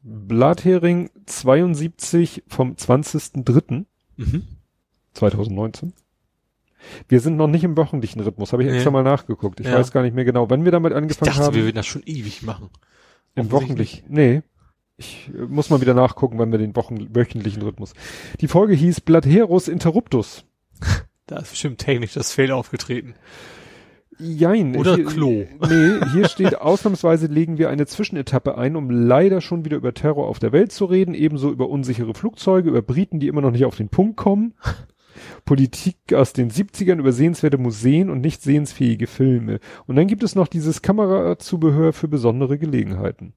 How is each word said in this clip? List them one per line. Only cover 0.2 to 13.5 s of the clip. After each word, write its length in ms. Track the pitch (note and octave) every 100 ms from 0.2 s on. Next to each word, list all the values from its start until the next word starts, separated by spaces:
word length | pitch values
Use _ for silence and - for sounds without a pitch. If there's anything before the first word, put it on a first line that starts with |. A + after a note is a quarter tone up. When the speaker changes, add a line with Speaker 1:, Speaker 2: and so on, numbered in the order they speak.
| G2 A#2 C3+ F3 F3+ F3+ E3+ F3 F3 _
Speaker 1:
zweiundsiebzig 1160 | - - E3 E3 F3+ D3+ E3 _ - E3+ E3+ - _
vom 300 | - B2+ -
zwanzigsten 680 | - B2+ D3+ D3+ - C#3
dritten 420 | B2 A#2+ - B2+ G#3 _ _ -
Speaker 2:
Mhm. 260 | A2 - - - _ _ _ _ _
Speaker 1:
zweitausendneunzehn. 800 | - G#2 G2+ G#2+ G2 A2 - E3+ - _ _ _ _ _ _ _ _ - - -
Wir 120 | B2+
sind 160 | C3+ D#3
noch 100 | D#3
nicht 160 | D#3+
im 120 | F3 D#3
wöchentlichen 440 | - C#3+ A2 G#2+
Rhythmus, 320 | G#2 G2+ G2+
habe 100 | A#2+
ich 60 | C3+
Speaker 2:
Nee. 60 |
Speaker 1:
extra 160 | B2+ C3+
mal 120 | C#3
nachgeguckt. 560 | C3 C#3 - A2 G2+ -
Ich 60 | B2+
Speaker 2:
Ja. 60 |
Speaker 1:
weiß 180 | B2 B2+
gar 120 | C#3
nicht 100 | B2
mehr 100 | B2
genau, 240 | B2 A#2+ A2+
wann 160 | C3
wir 60 | F3
damit 220 | E3+ E3
angefangen 360 | D3 D#3 D3 D3+
Speaker 2:
Ich 40 |
dachte, 120 | C#3 D3
Speaker 1:
haben. 80 |
Speaker 2:
wir 80 | A2+
würden 120 | A2
das 120 | A2 G2+
schon 160 | C#3+
ewig 380 | D3+ D#3 G#2+ -
machen. 260 | A2+ F#2+ F#2+ _ _ _ _ _ _
Speaker 1:
Im 140 | - A2